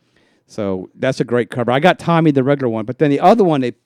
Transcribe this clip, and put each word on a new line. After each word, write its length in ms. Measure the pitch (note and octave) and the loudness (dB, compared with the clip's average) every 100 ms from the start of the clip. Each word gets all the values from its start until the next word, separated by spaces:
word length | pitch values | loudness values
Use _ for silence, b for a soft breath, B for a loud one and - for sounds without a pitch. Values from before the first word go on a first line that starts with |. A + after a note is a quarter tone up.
| _ _ _ _ _ | _ _ _ _ _
So 440 | - G2 F#2+ - | -8 -6 -6 -10
that's 240 | - C3 C3+ | -6 -6 -4
a 60 | |
great 260 | B2 A#2+ G#2+ | -2 -2 -4
cover. 220 | B2+ A2+ | -4 -2
I 80 | B2+ | 2
got 180 | F3 D#3 | 2 0
Tommy 320 | E3+ E3 E3 | 0 2 2
the 140 | C#3 | 2
regular 240 | B2+ C#3+ B2+ | 0 -2 -2
one, 160 | A2+ | -4
but 140 | A2 - | -6 -2
then 120 | D3+ | 0
the 80 | C#3 | 2
other 240 | F3 A#3 | 4 4
one 200 | F#3 C#3+ | 2 0
they 100 | B2 - | -2 -8